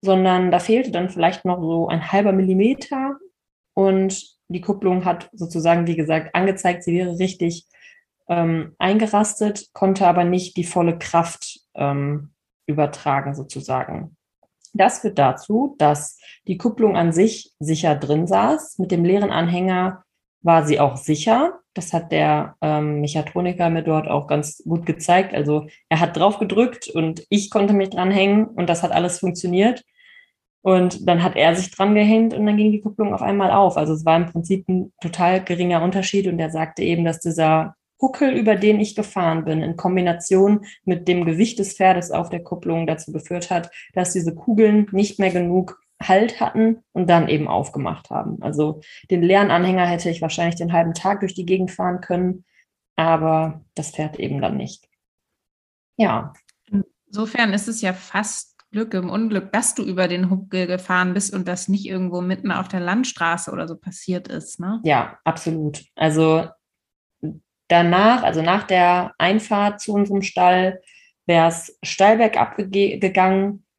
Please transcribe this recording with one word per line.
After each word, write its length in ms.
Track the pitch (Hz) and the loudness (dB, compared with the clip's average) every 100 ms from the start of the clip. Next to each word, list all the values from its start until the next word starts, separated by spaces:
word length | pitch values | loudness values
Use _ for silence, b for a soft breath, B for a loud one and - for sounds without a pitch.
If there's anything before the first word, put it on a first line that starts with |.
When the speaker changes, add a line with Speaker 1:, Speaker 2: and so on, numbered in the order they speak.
Speaker 1:
sondern 480 | 196 190 185 180 185 | 2 2 4 2 4
da 80 | 175 | 2
fehlte 320 | 175 226 262 | 2 0 2
dann 200 | 175 185 | -4 -4
vielleicht 340 | 185 170 185 | 0 0 0
noch 160 | 185 180 | -4 -2
so 280 | 160 165 165 | -2 -2 0
ein 240 | 165 143 | -2 -2
halber 200 | 196 208 | 0 2
Millimeter 840 | 190 190 190 214 269 - 269 269 285 392 _ _ _ _ | 2 2 2 2 0 -6 -6 -6 -8 -14 _ _ _ _
und 640 | - 196 190 190 190 - _ _ | 0 2 2 0 -4 -14 _ _
die 120 | 175 | -10
Kupplung 440 | 180 202 196 180 | -4 -2 0 0
hat 240 | 175 175 - | 0 -4 -6
sozusagen, 540 | 196 170 170 165 170 170 | -12 -8 -4 0 2 0
wie 80 | 165 | -2
gesagt, 380 | 156 160 160 | -2 -2 -2
angezeigt, 500 | 175 190 190 185 175 | -2 -2 0 -2 -2
sie 100 | 175 | -2
wäre 240 | 170 185 175 | -2 -2 -4
richtig, 480 | 185 185 170 170 _ b b b b _ _ | -4 -2 -4 -4 _ b b b b _ _
ähm, 460 | 170 165 165 156 _ | -2 0 -2 -4 _
eingerastet, 920 | 180 208 220 208 214 - 214 202 - | 0 2 2 0 0 0 -4 -4 -12
konnte 340 | - 196 190 185 | -2 0 4 4
aber 180 | 175 | 4
nicht 320 | 175 180 180 - | 2 0 -2 -6
die 80 | |
volle 340 | 170 - 170 170 | -4 0 0 0
Kraft, 600 | - 170 165 - - - _ | -2 0 0 -6 -16 -18 _
ähm, 580 | - 143 143 143 147 147 _ _ _ - | -4 -2 -2 -2 -4 -8 _ _ _ -6
übertragen 680 | 147 147 - - 139 139 | -2 -2 -2 -2 -2 -2
sozusagen. 840 | 151 143 - 135 131 - - - _ _ _ _ _ _ | -10 -10 -14 -6 -6 -4 -10 -12 _ _ _ _ _ _
Das 280 | 202 190 - | 2 2 2
führt 180 | 220 - | -6 2
dazu, 560 | 135 139 - 214 269 - | 2 2 -2 -2 -2 0
dass 400 | 147 147 - - B B - | 2 2 -4 -16 B B -8
die 120 | 185 | -4
Kupplung 380 | 240 220 220 190 | -4 0 0 2
an 160 | 170 | 0
sich 400 | 160 220 - - _ | 4 2 2 -16 _
sicher 360 | 151 160 165 | -4 -2 0
drin 320 | 147 143 151 170 | 0 0 -2 2
saß. 520 | 190 220 311 - - | 2 2 0 -4 -8
Mit 120 | 185 | -2
dem 140 | 175 | 0
leeren 260 | 170 196 202 | 2 2 0
Anhänger 760 | - 170 175 185 185 185 190 _ _ _ _ | 0 0 0 0 0 -2 -6 _ _ _ _
war 220 | 165 165 | 4 4
sie 160 | 151 151 | 4 2
auch 160 | 143 127 | 2 0
sicher. 640 | - 151 220 226 320 359 _ | -4 -2 2 2 2 -4 _
Das 180 | - 170 | -12 -6
hat 200 | 170 170 | -6 -2
der, 440 | 156 151 151 151 - | 0 2 2 -2 -6
ähm, 380 | 156 151 151 147 | -2 -2 -2 -2
Mechatroniker 680 | 147 151 151 - 180 180 175 | -2 -4 -4 -4 -4 -2 0
mir 140 | 165 | 0
dort 260 | 160 156 156 | 0 0 0
auch 180 | 143 143 | -4 -2
ganz 360 | 147 151 - | -4 -4 -10
gut 220 | - 165 165 | -6 -4 -4
gezeigt. 480 | 165 160 180 190 | -6 2 2 2
Also 320 | - 147 151 151 B _ | -2 0 -2 -2 B _
er 120 | 160 | 0
hat 160 | 170 160 | 0 2
drauf 220 | 185 208 | 2 2
gedrückt 500 | 208 196 247 - - | -2 0 0 0 -8
und 380 | 165 160 165 - | -4 -2 -4 -2
ich 220 | 208 202 | -2 0
konnte 240 | 214 202 | 0 2
mich 160 | 208 190 | 2 0
dran 200 | 185 185 | -2 0
hängen 360 | 196 196 208 226 | 2 4 4 2
und 220 | - 175 | -2 -2
das 140 | 170 | 0
hat 100 | 175 | 0
alles 260 | 170 175 175 | 0 0 -2
funktioniert. 680 | 185 180 180 180 208 254 _ b b b b b _ _ | -4 -4 -2 2 2 2 _ b b b b b _ _
Und 440 | 196 185 180 - - | 2 4 4 0 2
dann 160 | 175 | 2
hat 140 | 180 180 | 2 4
er 180 | 156 | 2
sich 160 | 175 185 | 2 -4
dran 240 | - 196 | -2 2
gehängt 380 | 208 208 220 226 | 4 6 4 2
und 120 | 220 208 | 0 0
dann 100 | 208 | 2
ging 160 | 214 | 2
die 80 | 208 | 2
Kupplung 320 | 214 - 214 | -4 -4 -4
auf 80 | 190 | -2
einmal 280 | - 202 190 | -2 0 2
auf. 260 | 196 196 - | 4 4 2
Also 160 | 151 | -2
es 120 | 156 | 0
war 120 | 160 165 | 2 2
im 100 | 170 | 2
Prinzip 420 | 170 165 196 - | -6 -4 -4 -2
ein 240 | 185 185 _ | -4 -4 _
total 440 | 170 170 175 185 | -12 0 0 0
geringer 380 | 185 175 175 170 | -2 -2 0 0
Unterschied 440 | 175 190 185 202 190 | 0 -2 -2 -2 -2
und 140 | 170 | -2
er 100 | 160 | -4
sagte 320 | 160 160 - | -4 -6 -4
eben, 220 | - 170 | -2 0
dass 160 | 170 165 | 0 -2
dieser 560 | 170 160 160 160 156 - _ _ | -4 0 2 2 0 -8 _ _
Huckel, 320 | - 262 277 | -4 0 0
über 240 | 254 214 202 | 2 2 2
den 240 | 208 214 | 4 4
ich 140 | 208 | 2
gefahren 500 | - 208 - 170 160 | -4 -8 -2 0 0
bin, 180 | 160 160 | -2 -4
in 140 | 160 165 | -4 -4
Kombination 880 | 180 185 180 170 - 190 196 208 B B | -2 0 0 -2 0 4 4 4 B B
mit 240 | - 175 175 | -4 -4 0
dem 160 | 175 | 0
Gewicht 340 | 170 165 226 - | 2 2 0 0
des 160 | 196 | -6
Pferdes 360 | - 190 180 175 | 2 4 4 0
auf 200 | - 175 | -4 -4
der 120 | 175 | -8
Kupplung 440 | 175 170 170 165 160 | -10 -10 -4 -2 -2
dazu 260 | 160 - | -4 -6
geführt 380 | 160 - 175 175 | -12 -8 -8 -4
hat, 200 | 180 170 B B | -4 -4 B B
dass 180 | - 175 | -4 -2
diese 220 | 185 165 | -2 -4
Kugeln 540 | 165 - 214 220 208 208 | -6 -2 4 6 6 2
nicht 260 | 190 202 - | 2 0 0
mehr 120 | 190 | 0
genug 500 | 180 175 180 185 - _ _ | 2 2 0 0 -8 _ _
Halt 380 | - 190 226 - | 2 4 4 0
hatten 440 | 220 - 220 226 _ | -4 2 2 2 _
und 160 | - 175 | -4 4
dann 200 | 170 160 | 4 4
eben 200 | 151 151 | 0 0
aufgemacht 600 | 87 139 - 127 - - | -2 -4 -6 -6 -8 -8
haben. 320 | - - - | -8 -6 -8
Also 400 | - 147 151 156 B B B | -6 -2 -2 -4 B B B
den 120 | 180 | 0
leeren 280 | 170 190 202 | 4 4 4
Anhänger 360 | 170 180 185 175 | 2 2 2 0
hätte 240 | 170 175 | 0 -4
ich 100 | 170 | -4
wahrscheinlich 360 | 160 - 170 170 | -4 -2 -2 -2
den 160 | 170 | -2
halben 200 | 170 165 | 0 0
Tag 280 | 165 190 202 | 0 -2 -2
durch 120 | 196 | -4
die 140 | 190 175 | -6 -2
Gegend 240 | 190 185 | -2 -2
fahren 320 | - 180 180 | -4 -4 -4
können, 420 | 180 180 180 185 b b b _ _ - | -4 -2 -2 -4 b b b _ _ -2
aber 680 | 160 160 160 160 160 160 _ | 2 2 2 0 -2 -6 _
das 180 | - 156 | -12 -12
Pferd 260 | - 156 151 | -8 -8 -6
eben 240 | 131 139 | -6 -4
dann 160 | - - | -4 -4
nicht. 300 | 127 - _ _ _ _ _ _ _ _ _ _ _ - | -8 -14 _ _ _ _ _ _ _ _ _ _ _ -2
Ja. 380 | 214 220 - - _ _ _ 202 185 _ _ | 0 0 -6 -16 _ _ _ -4 -4 _ _
Speaker 2:
Insofern 480 | 202 220 247 226 | -8 -6 0 0
ist 120 | 202 208 | 0 -4
es 140 | 220 | -4
ja 140 | 196 | -4
fast 600 | 185 - 190 214 - - _ _ | -6 -6 -6 -6 -8 -14 _ _
Glück 200 | 208 220 | -6 -4
im 160 | 190 180 | -4 -4
Unglück, 440 | 202 226 202 190 | -4 -2 -4 -2
dass 220 | 208 233 | -2 -2
du 100 | - | -4
über 220 | - 180 180 | -6 -2 -2
den 220 | 180 185 | 0 0
Huckel 380 | 185 185 185 180 | -2 -2 -4 -2
gefahren 480 | 180 185 180 180 | -4 -2 -2 0
bist 180 | 185 196 | -2 -4
und 160 | 196 180 | -6 -6
das 180 | 180 - | -6 -4
nicht 200 | 196 196 | -4 -4
irgendwo 340 | 190 185 175 | -6 -4 -4
mitten 320 | 180 185 202 | -4 -4 -4
auf 160 | 180 185 | -6 -4
der 120 | 185 | -6
Landstraße 680 | 175 208 254 - 170 175 - | -2 -2 -2 -2 -2 -2 -6
oder 160 | - 165 | -8 -8
so 100 | 165 | -10
passiert 520 | - 185 - 180 175 | -14 -16 -6 -6 -6
ist, 320 | 156 160 - | -12 -12 -12
ne? 220 | 175 226 | -8 -4
Speaker 1:
Ja, 340 | 226 139 - - | 2 2 0 -4
absolut. 580 | - 156 - 160 151 147 - | -6 -4 -4 -4 -4 -6 -16
Also 520 | - 160 156 160 160 165 _ _ _ _ _ _ _ 156 - _ _ _ | -2 0 4 4 2 0 _ _ _ _ _ _ _ -12 -12 _ _ _
danach, 540 | 170 175 180 208 247 | 2 4 4 4 4
also 200 | 226 160 | 2 0
nach 220 | 160 190 | 0 0
der 500 | - 185 175 180 180 - | 2 2 4 4 0 -2
Einfahrt 640 | 175 208 214 208 202 202 | 0 0 0 0 0 -2
zu 140 | - | -4
unserem 260 | 202 196 196 | 0 0 0
Stall, 640 | 196 - 180 185 185 185 B B B _ | -4 2 4 4 2 -2 B B B _
wär's 540 | - 170 165 170 - _ | 2 4 4 0 -12 _
steil 360 | - - 196 220 | -14 2 4 6
bergab 380 | 226 - - - | 2 2 -2 -2
gege-, 420 | 196 196 202 202 | -4 0 0 0
gegangen. 680 | 190 185 185 196 196 202 _ | -2 2 2 2 0 -4 _